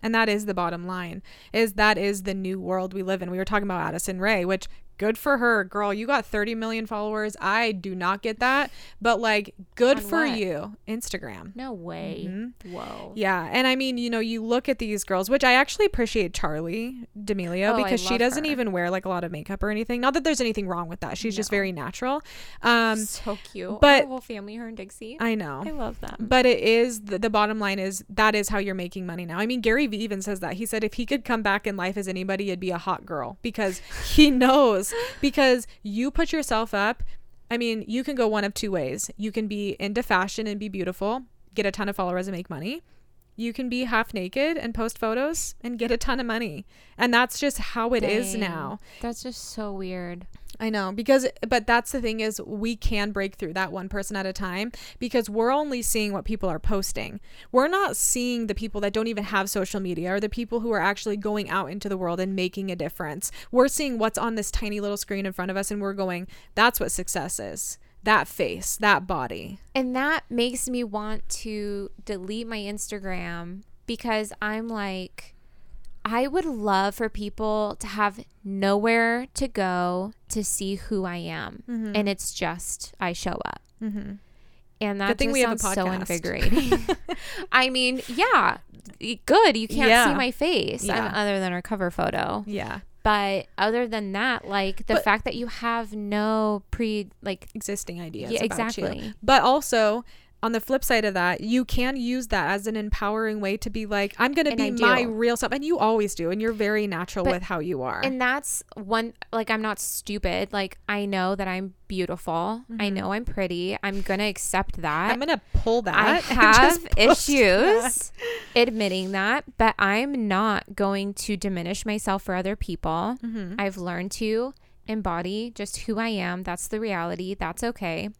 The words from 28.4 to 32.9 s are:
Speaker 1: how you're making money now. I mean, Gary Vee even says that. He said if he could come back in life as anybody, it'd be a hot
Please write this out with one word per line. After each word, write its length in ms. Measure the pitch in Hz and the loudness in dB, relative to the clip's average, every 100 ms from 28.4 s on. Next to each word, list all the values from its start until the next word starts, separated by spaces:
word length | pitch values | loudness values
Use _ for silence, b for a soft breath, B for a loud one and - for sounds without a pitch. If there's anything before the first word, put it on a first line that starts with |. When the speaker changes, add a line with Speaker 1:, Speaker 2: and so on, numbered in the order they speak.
| 202 | 2
Speaker 1:
how 120 | 214 | -2
you're 140 | 196 190 | -2 -4
making 300 | 175 196 175 | -6 -8 -8
money 200 | 170 170 | -8 -6
now. 140 | 175 | -2
I 60 | 220 | -2
mean, 140 | 254 | 2
Gary 280 | 220 247 277 | 4 4 2
Vee 100 | 208 | 0
even 240 | 226 196 | -4 -4
says 180 | 196 190 | -4 -4
that. 140 | 170 | -4
He 120 | 180 226 | -4 -4
said 200 | 220 - | -2 -2
if 80 | |
he 120 | - 233 | -4 -2
could 200 | 277 - | -2 0
come 160 | 226 | 0
back 260 | 208 202 214 | 0 0 -2
in 80 | 196 | -4
life 220 | 180 196 | -4 -4
as 100 | 190 | -4
anybody, 400 | 185 190 190 196 | -4 -2 -2 -2
it'd 140 | 180 | -4
be 100 | 185 | -4
a 60 | 170 | -4
hot 280 | 190 | -4